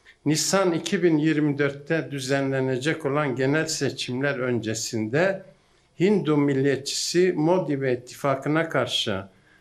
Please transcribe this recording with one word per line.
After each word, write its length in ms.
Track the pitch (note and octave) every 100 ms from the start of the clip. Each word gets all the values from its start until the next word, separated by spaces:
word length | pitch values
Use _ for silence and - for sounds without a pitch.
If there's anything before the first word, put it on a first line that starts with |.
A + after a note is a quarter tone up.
| _ _ C3+
Nisan 480 | D3+ - F#3+ F#3+
iki 300 | E3 - G3
bin 140 | F3 D3+
yirmi 400 | D#3 D3+ D3+ C3+
dörtte 500 | C#3+ C#3 - D#3+ C3
düzenlenecek 920 | C3+ B2 C#3 C#3 C3+ C3 B2+ C#3 D#3+ C#3+
olan 300 | C#3+ D3 B2
genel 300 | C3 D3+ D#3+
seçimler 760 | - C3+ - - B2 C#3+ C3+
öncesinde 1040 | B2+ A#2+ G#2 A2 - A#2 A2 C#3 F#3+ F#3+ - _ _ _ _ -
Hindu 380 | F3+ G#3 D3+ D3+
milliyetçisi 960 | C#3+ C3+ C#3 C3+ - - - F3 F#3
Modi 480 | D#3 D#3 F#3 D3+ C#3
ve 160 | C3+ A#2+
ittifakına 720 | - - C#3+ C3+ C#3+ D#3 D#3+
karşı 540 | C#3 A2+ - - F#2+ F#2+ _ _ _